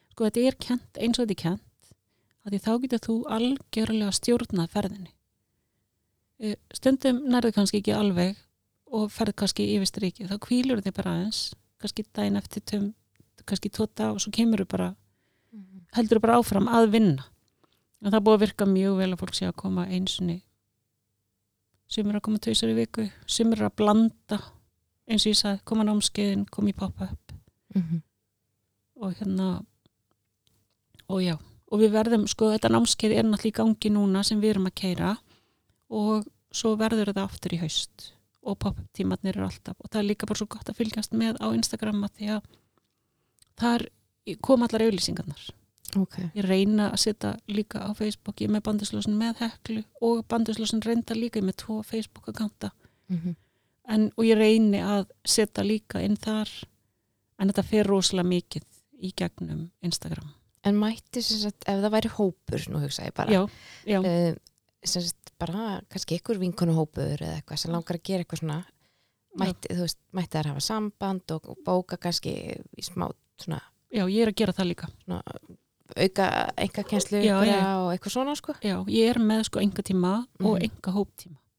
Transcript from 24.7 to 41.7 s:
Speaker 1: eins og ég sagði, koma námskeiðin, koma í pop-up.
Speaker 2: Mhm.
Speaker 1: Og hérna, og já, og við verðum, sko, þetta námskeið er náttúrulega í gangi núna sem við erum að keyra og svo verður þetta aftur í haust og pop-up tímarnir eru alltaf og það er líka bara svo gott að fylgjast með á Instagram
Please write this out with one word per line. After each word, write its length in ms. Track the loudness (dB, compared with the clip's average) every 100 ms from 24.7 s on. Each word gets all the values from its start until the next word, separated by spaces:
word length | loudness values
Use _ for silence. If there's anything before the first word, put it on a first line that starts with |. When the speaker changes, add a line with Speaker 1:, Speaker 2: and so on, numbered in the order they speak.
| _ _ _ -2
Speaker 1:
eins 160 | 0 2
og 60 |
ég 80 | 2
sagði, 240 | 0 -2 -2
koma 200 | 0 2
námskeiðin, 560 | 2 0 0 0 0 -4
koma 160 | -2 -2
í 60 | -2
pop-up. 560 | -6 -6 -10 -10 -14 -20 -20 _ _
Speaker 2:
Mhm. 280 | -2 0 -2 -6 _ _ _ _ _ _ _ _ -10
Speaker 1:
Og 180 | -8 -6
hérna, 320 | -4 -2 0 -2 -8 _ _ _ _ _ _ _ _ _ _ _ _ _ -6
og 140 | -2
já, 120 | 0 -2 -6 -20 _
og 100 | 4
við 100 | 6
verðum, 360 | 6 4 2 2
sko, 220 | 2 2
þetta 160 | 2 4
námskeið 460 | 4 4 2 2 2
er 80 | 2
náttúrulega 240 | 2 0
í 80 | 2
gangi 340 | 2 2 2
núna 320 | 2 4 2 2
sem 160 | 2
við 120 | 2 2
erum 120 | 0
að 60 | -2
keyra 420 | -4 -2 -2 -2 -8 _ _ _ _ _ _
og 380 | -2 0 0 -2 -10 _
svo 220 | -2 0 2
verður 320 | 2 2 0
þetta 160 | 0 -4
aftur 280 | -6 -6
í 60 | -4
haust 500 | -2 -4 -6 -10 -20 -20 _ _
og 140 | -8 -4
pop-up 260 | -4 -4 -8
tímarnir 420 | -4 -2 -2 -2 -4
eru 100 | -4
alltaf 280 | -8 -12 -14
og 100 | -6
það 100 | -2
er 80 | -2
líka 180 | -2 -4
bara 100 | -6
svo 100 | -6
gott 200 | -8 -10
að 80 | -6
fylgjast 360 | -4 -4 -4
með 240 | -2 -2 -2
á 60 | -2
Instagram 500 | -2 -2